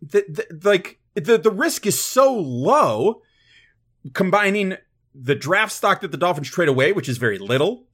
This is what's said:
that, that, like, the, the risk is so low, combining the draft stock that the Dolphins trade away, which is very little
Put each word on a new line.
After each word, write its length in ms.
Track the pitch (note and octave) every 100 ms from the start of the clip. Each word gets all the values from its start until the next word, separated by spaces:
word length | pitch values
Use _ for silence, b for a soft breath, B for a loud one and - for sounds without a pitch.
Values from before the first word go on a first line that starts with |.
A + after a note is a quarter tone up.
that, 340 | D3 G3+ G3+
that, 300 | D3+ - D#3
like, 340 | G3 G3 - - _
the, 220 | G#3 D#3+ A3+
the 120 | A3
risk 340 | G3 D#4 - G#3
is 160 | -
so 300 | - B3+ C4+
low, 840 | A#3+ C#3+ A#2+ D#3 D4 E3+ G#2+ F3+ A3+ b b b b b b _ _ C3
combining 640 | - F#3 G3+ G3 G#3 F#3+ - _ _ _
the 200 | C#3 B2+
draft 380 | C#3+ C#3+ G3 G#3+
stock 280 | - G#3 F#3
that 100 | F#3
the 60 | C#3+
Dolphins 340 | F3 D3+ C3+
trade 180 | - D#3+
away, 240 | C3 D3+
which 160 | G3 C3
is 100 | A2
very 200 | A#2 F#2+
little 460 | G2+ C3 E3+ A#3+ _